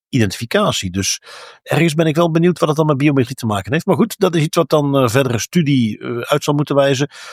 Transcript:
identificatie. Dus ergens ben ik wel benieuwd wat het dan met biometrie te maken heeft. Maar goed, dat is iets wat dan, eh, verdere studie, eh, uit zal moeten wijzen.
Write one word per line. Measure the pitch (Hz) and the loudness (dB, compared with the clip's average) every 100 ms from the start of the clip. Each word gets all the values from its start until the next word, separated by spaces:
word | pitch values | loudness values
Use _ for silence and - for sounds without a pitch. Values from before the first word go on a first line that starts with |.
| _ | _
identificatie. | 127 104 - 117 202 190 - 95 | 0 0 -2 -4 0 0 -2 -4
Dus | 92 95 - - - - - | -4 -4 -6 -10 -20 -20 -20
ergens | - 147 170 | -4 0 2
ben | 151 160 | 2 0
ik | 151 | 2
wel | 175 | 2
benieuwd | 165 170 170 | 2 2 2
wat | - | 0
het | 151 | 0
dan | 156 | 0
met | 139 | 2
biometrie | 147 139 120 | 2 2 0
te | 131 113 | -4 -4
maken | 101 98 | -4 -4
heeft. | 151 196 | -4 0
Maar | 143 | 0
goed, | 214 - | 0 0
dat | 185 | 0
is | 165 | 2
iets | 156 - | 0 0
wat | 165 | 2
dan, | 156 143 139 | 2 2 2
eh, | 123 | 2
verdere | 123 131 113 | 2 0 -2
studie, | - 180 143 135 113 - | -2 0 2 2 0 -2
eh, | 127 120 | -8 -8
uit | - 147 | -2 -2
zal | - | 0
moeten | 147 147 | -2 0
wijzen. | 143 139 131 143 - - | 2 2 0 -2 -6 -20